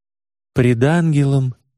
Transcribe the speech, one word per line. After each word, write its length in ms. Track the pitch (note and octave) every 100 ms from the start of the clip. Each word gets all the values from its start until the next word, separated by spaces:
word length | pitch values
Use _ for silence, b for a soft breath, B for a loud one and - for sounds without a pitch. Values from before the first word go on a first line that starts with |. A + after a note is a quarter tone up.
| _ _ _ _ _
Пред 300 | - B2 A#2
ангелом 720 | C3+ E3+ E3 C#3+ C#3 C#3 C3 B2 _